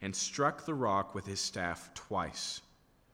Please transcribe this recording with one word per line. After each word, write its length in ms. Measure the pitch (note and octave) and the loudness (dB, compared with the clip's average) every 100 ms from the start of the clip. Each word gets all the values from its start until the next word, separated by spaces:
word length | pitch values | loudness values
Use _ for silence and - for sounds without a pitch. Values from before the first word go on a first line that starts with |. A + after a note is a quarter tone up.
and 140 | G2 F#2+ | -4 0
struck 500 | - - C#3+ D#3 - | 0 2 2 2 -2
the 80 | |
rock 400 | D3 A#2 G2 G2 | 2 4 4 2
with 120 | G2+ G2 | -2 -4
his 160 | G2 | -2
staff 520 | - F#2+ F2 E2 - | -2 0 0 -2 -6
twice. 680 | - - G2 D#2+ - - - - - _ _ _ | -12 -2 0 0 -2 -6 -6 -12 -20 _ _ _